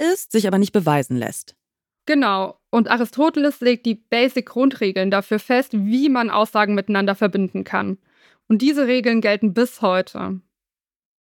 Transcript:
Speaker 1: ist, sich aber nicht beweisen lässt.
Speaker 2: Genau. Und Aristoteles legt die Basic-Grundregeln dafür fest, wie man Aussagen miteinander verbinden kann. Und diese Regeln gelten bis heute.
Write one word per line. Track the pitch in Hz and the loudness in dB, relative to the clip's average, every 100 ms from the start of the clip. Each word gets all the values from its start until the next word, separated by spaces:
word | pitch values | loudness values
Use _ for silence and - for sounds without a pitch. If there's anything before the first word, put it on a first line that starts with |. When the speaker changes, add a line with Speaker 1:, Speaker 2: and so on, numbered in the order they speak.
| 320 | -2
Speaker 1:
ist, | 381 - | -2 -2
sich | 220 196 | 0 2
aber | 190 | 2
nicht | 202 | 2
beweisen | 208 156 147 131 123 | 0 2 0 0 -4
lässt. | 110 - - _ _ _ _ _ - | -6 -10 -16 _ _ _ _ _ -2
Speaker 2:
Genau. | 294 226 190 190 - - | 0 0 -2 -6 -12 -4
Und | 233 214 | 0 2
Aristoteles | 240 226 - 311 311 285 285 | 0 -2 0 0 2 -2 0
legt | 240 240 233 | 0 0 -2
die | |
Basic-Grundregeln | 220 - 233 254 254 - 240 269 262 202 190 190 | -6 -4 0 0 0 -6 0 0 0 -2 0 0
dafür | 196 - 214 | 0 -2 -4
fest, | - 247 269 | 0 -2 0
wie | 214 202 247 285 | -2 0 0 2
man | 254 233 | 0 0
Aussagen | 208 220 214 208 | 0 0 0 0
miteinander | 202 196 196 202 | 0 0 0 0
verbinden | 196 208 196 185 190 | 0 0 0 -2 -4
kann. | 190 196 196 190 _ _ _ _ - | -6 -4 -4 -8 _ _ _ _ -2
Und | 214 | 2
diese | 269 285 247 | 2 2 2
Regeln | 254 233 226 | 2 2 2
gelten | 214 202 214 | 2 0 0
bis | 208 240 - | 0 0 0
heute. | 202 185 - - 190 185 _ _ _ _ _ _ _ _ | 0 0 -2 -6 -8 -10 _ _ _ _ _ _ _ _